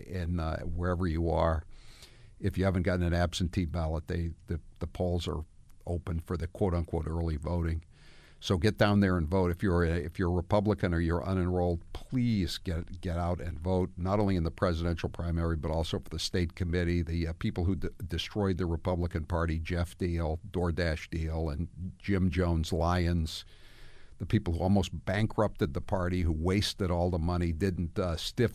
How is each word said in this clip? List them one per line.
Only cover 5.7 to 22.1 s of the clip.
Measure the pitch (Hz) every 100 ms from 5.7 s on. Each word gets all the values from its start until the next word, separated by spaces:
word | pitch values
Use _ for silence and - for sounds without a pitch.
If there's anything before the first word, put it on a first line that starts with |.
| - -
open | 87 101 85
for | - 87
the | 80
quote-unquote | - 101 87 82 82 78
early | 82 85 76
voting. | 78 87 82 80 - - - - - -
So | - 95
get | 107 -
down | 104 101
there | 98 90
and | 76
vote. | 95 87
If | 82
you're | 101 87
a, | 85
if | 85 76 -
you're | 87
a |
Republican | 87 85 104 101 101 95
or | 85
you're | 85 85
unenrolled, | - 95 90 90 87 85 -
please | - - 131 120 107 82 -
get, | - 80 - 82
get | 92 85
out | 85 85
and | 82 76
vote, | 87 92 92 -
not | 92 104
only | 101 92
in | 82
the |
presidential | - 95 82 85 82 80
primary, | - 85 82 82 80
but | 78
also | 78 82 101
for | -
the | 78
state | - 95 87 -
committee. | 87 87 85 87
The, | 80 85 80
uh, |
people | 82 110 92 87
who | 90
d-, | 87 - 85
destroyed | 85 - 107 98 90
the | 90
Republican | 80 92 87 87 82 76
Party, | 85 82 80
Jeff | 80 85 85 -
Deal, | 90 85 80 82 104
DoorDash | 90 87 82 85 78 -
Deal, | 82 80 80 80
and | 73 85 - 92 -
Jim | -